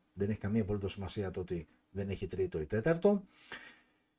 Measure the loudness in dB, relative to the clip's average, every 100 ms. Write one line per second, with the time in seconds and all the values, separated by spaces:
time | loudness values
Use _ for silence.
0 | _ -2 -2 0 0 2 2 0 -2 -4
1 | -6 -4 -4 -4 -4 -4 -6 _ _ -6
2 | -4 -2 -4 -2 -2 -2 0 2 4 6
3 | 6 4 0 -18 -16 -16 -16 -20 _ _
4 | _